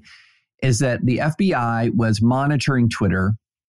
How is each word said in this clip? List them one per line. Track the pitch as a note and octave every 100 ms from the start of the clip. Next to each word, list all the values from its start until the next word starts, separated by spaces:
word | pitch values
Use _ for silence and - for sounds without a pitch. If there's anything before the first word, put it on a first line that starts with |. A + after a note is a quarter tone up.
| - - _ _ _ _
is | C3 A2
that | C3 - B2+
the | B2
F | D3+ D#3
B | F#3+
I | C3+ A#2 A#2 A#2
was | A2+ A2+ G#2+
monitoring | A#2 C3 C#3+ C#3+ - B2+ A2+
Twitter | - G2+ F#2 F#2+ A2 _ _